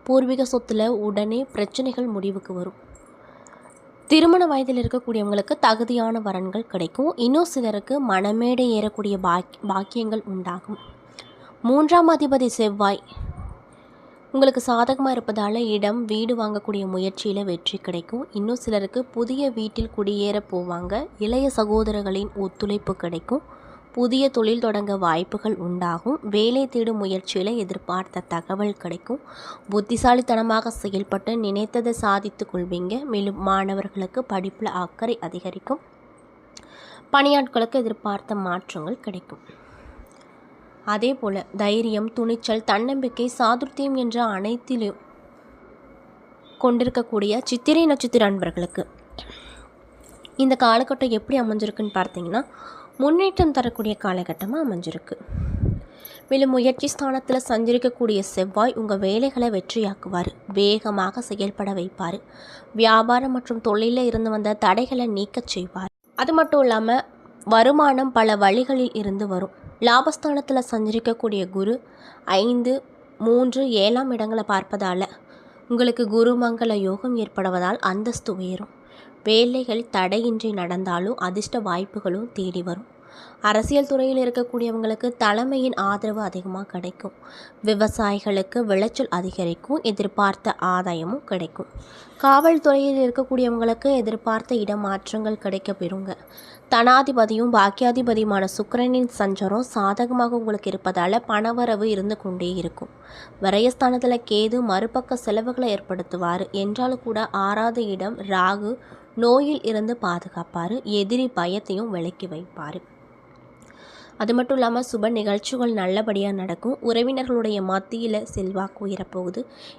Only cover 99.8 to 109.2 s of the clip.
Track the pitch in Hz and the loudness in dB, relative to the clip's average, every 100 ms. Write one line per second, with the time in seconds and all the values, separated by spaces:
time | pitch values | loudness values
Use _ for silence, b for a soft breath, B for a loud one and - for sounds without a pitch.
99.8 | 196 202 247 247 240 240 220 208 202 190 | 0 0 0 0 0 0 -2 -4 -4 -4
100.8 | - 185 175 220 240 214 220 233 240 214 | -2 0 2 0 0 0 0 0 0 0
101.8 | 220 202 202 214 196 180 180 185 170 - | 0 0 -2 -4 -6 -6 -4 -4 -6 -8
102.8 | - - B B B - 196 202 240 247 | -16 -16 B B B -4 0 4 2 2
103.8 | 254 247 247 240 240 208 220 247 240 185 | 0 2 0 0 0 0 2 0 0 0
104.8 | 226 262 247 247 - 208 226 247 247 202 | 0 -4 -4 -6 -2 -2 -2 -2 -2 -2
105.8 | - 185 175 180 175 175 190 202 196 214 | -4 -8 -6 -4 -2 -2 -4 -4 -4 -2
106.8 | 254 254 240 214 220 196 196 208 226 233 | -2 -2 -4 -4 -2 -2 0 0 0 -2
107.8 | 220 190 185 240 196 185 185 202 208 247 | -4 -4 -6 -8 -2 2 2 0 -4 -6
108.8 | B B B - | B B B 0